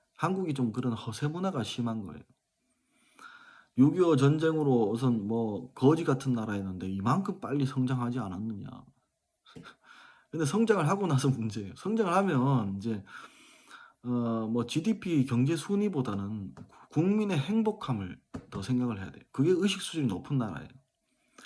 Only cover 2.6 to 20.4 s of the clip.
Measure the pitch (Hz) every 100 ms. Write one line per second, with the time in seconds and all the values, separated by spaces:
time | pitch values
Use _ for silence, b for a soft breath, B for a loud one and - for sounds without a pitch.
2.6 | _ _ _ B B B B B B B
3.6 | B - 143 175 175 143 139 156 160 160
4.6 | 143 123 104 117 131 113 101 117 113 98
5.6 | - - 127 165 165 131 135 117 110 101
6.6 | 95 92 95 98 104 170 196 185 113 143
7.6 | 135 135 127 127 120 123 101 92 110 104
8.6 | - - - _ _ _ _ _ _ -
9.6 | B B B B B B B 160 151 208
10.6 | 226 202 151 196 190 135 139 117 110 107
11.6 | 98 - 185 226 190 180 196 139 127 127
12.6 | 101 98 113 104 B B B B B B
13.6 | B B B _ 120 123 117 113 110 120
14.6 | 117 156 190 202 185 156 131 120 135 170
15.6 | - 202 208 156 123 101 98 107 95 -
16.6 | - B B 147 180 214 208 160 139 220
17.6 | 220 208 - 113 92 - _ - - 101
18.6 | 98 123 123 101 95 - - - 151 180
19.6 | 196 - - 165 131 92 - 139